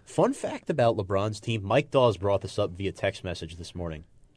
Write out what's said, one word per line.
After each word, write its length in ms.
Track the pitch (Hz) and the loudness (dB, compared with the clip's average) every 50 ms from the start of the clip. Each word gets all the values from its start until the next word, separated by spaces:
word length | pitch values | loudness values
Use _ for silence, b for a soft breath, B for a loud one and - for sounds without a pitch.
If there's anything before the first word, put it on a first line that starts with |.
| _ | _
fun 260 | - - 151 190 247 277 | -6 2 2 2 2 2
fact 360 | - - 190 302 - - - | -2 -6 -6 -6 -8 -4 -4
about 260 | 170 135 120 117 101 | 0 4 4 4 4
LeBron's 420 | 104 95 90 98 95 104 110 104 - | 2 -2 0 0 0 0 0 -4 -6
team, 240 | - 120 113 107 98 | -4 -4 -4 -4 0
Mike 280 | 98 113 143 - - | 2 2 2 2 4
Dawes 260 | - 135 123 117 98 | 4 6 6 6 4
brought 240 | 85 101 101 101 95 | 2 2 2 2 2
this 160 | - 92 - | 0 -2 -2
up 140 | 107 104 87 | -2 -2 -2
via 200 | 90 90 98 90 | -2 -4 -4 -4
text 320 | - - - 98 - - - | -4 -2 -2 -2 -2 -4 -8
message 340 | 92 85 - 85 80 85 | -8 -8 -6 -8 -12 -12
this 180 | 85 85 - - | -12 -14 -12 -10
morning. 300 | 87 87 82 78 78 85 _ _ - - _ _ | -8 -8 -8 -8 -10 -14 _ _ -20 -20 _ _